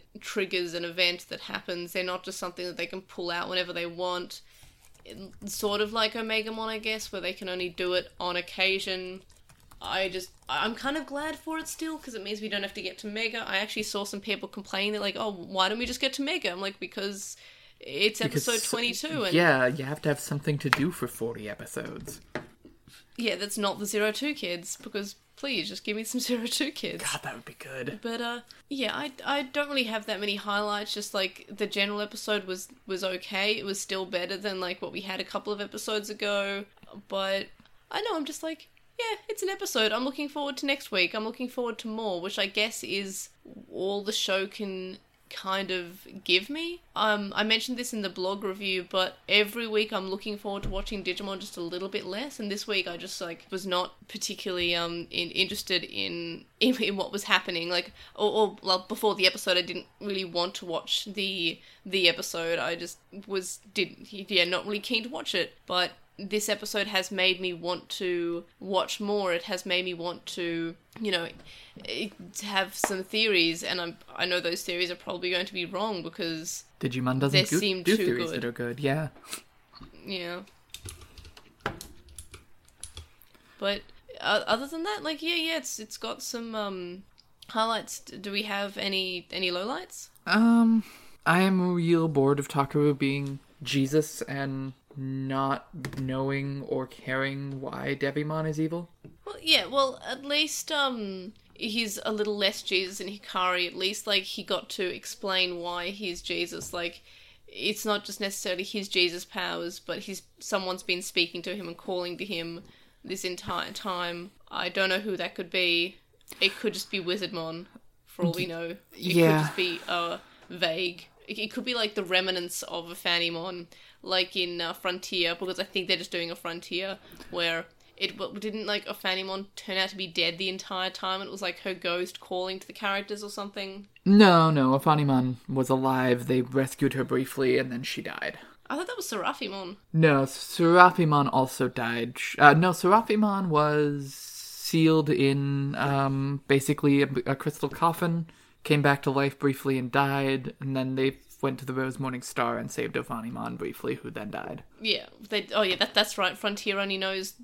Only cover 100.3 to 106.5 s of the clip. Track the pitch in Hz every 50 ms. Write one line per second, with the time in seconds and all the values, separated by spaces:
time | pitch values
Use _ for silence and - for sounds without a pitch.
100.3 | 285 302 311 302 - - - - 311 285 277 262 247 226 208 196 190 185 180 214
101.3 | - - - - - - - 226 214 233 226 208 196 - - - 220 208 208 214
102.3 | 208 208 196 202 - - - - 196 185 190 180 202 - 185 190 208 202 - -
103.3 | - 190 185 180 180 180 175 175 - 185 190 196 208 - - 214 202 190 190 -
104.3 | - 208 180 - 190 - - - - - 185 180 117 107 - - - - 214 190
105.3 | 185 185 180 180 175 170 170 175 175 175 175 185 202 208 208 180 180 - - -
106.3 | 170 170 175 170